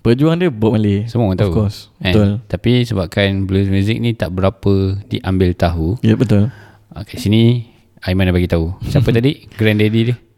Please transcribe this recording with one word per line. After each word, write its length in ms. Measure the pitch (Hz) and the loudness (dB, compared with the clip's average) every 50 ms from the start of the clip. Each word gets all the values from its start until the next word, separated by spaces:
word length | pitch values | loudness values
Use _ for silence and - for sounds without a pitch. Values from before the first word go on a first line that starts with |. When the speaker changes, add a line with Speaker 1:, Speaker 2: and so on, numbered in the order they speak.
Speaker 1:
Pejuang 360 | _ 113 117 131 143 160 160 | _ 2 2 2 2 0 0
dia 120 | 170 180 175 | 0 0 -2
Bob 280 | 131 107 110 110 120 | -2 0 0 0 0
Marley. 280 | 110 107 104 101 98 104 | 2 0 0 0 0 -2
Speaker 2:
Semua 180 | 117 - 117 120 | -4 -2 -2 0
orang 100 | 98 95 90 | 0 0 0
Speaker 1:
Of 40 | 107 | 0
Speaker 2:
tahu. 100 | 101 82 | 0 0
Speaker 1:
course. 340 | 113 107 101 101 - - - _ | 0 -2 -2 -4 -6 -18 -20 _
Speaker 2:
Kan? 100 | _ - | _ -4
Speaker 1:
Betul. 220 | 92 90 104 104 101 104 107 - | 0 2 2 2 2 0 -2 -6
Speaker 2:
Tapi 240 | - - 87 - 117 120 123 120 | -6 -8 -4 0 2 2 2 0
sebabkan 460 | 117 117 98 90 82 - - 101 98 98 98 98 | 0 -2 -4 -4 -4 -2 0 0 0 0 -2 -2
blues 240 | 92 95 95 101 98 | 0 0 0 0 2
music 280 | 95 98 98 104 113 117 | 0 0 0 0 -2 -2
ni 140 | 113 120 113 | -2 -4 -2
tak 180 | - 104 80 | -2 -4 -6
berapa 420 | 87 92 95 98 98 - - 101 101 98 95 95 95 98 101 | -4 0 0 -2 -2 0 -2 0 0 2 0 0 -2 -6 -8
diambil 500 | - - - - 92 95 92 92 90 87 | -6 -8 -6 -4 -2 0 2 2 0 0
tahu. 440 | - - 85 85 85 78 80 98 - | 0 0 -2 0 0 -2 -2 -4 -2
Speaker 1:
Ya, 140 | - 110 110 | 0 0 2
betul. 380 | 113 131 104 107 101 101 127 - - - - - _ _ _ | 2 2 2 2 2 2 0 -2 -10 -20 -20 -20 _ _ _
Speaker 2:
Ah, 120 | - - 98 | -18 -18 -18
kat 140 | - - - | -16 -14 -6
sini, 540 | - 101 104 113 113 117 123 123 113 - _ _ _ _ _ _ | -2 0 2 4 4 4 2 0 -4 -10 _ _ _ _ _ _
Aiman 280 | - - 92 95 98 92 | -6 -4 -2 0 0 2
dah 60 | 90 | 2
bagi 100 | 90 90 | 0 0
tahu. 220 | 87 87 85 82 82 95 - - | 0 0 -2 -2 -2 -6 -8 -10
Siapa 260 | - - 147 120 - 117 | -2 0 0 0 2 0
Speaker 1:
<laughs> 40 | |
Speaker 2:
tadi? 320 | 120 120 139 160 - - - | 2 0 0 -2 -4 -12 -20
Granddaddy 500 | - - 110 110 107 104 107 107 107 113 113 | -6 -2 0 0 2 2 2 2 2 0 0
dia? 140 | 113 123 117 _ _ _ | 0 -2 -6 _ _ _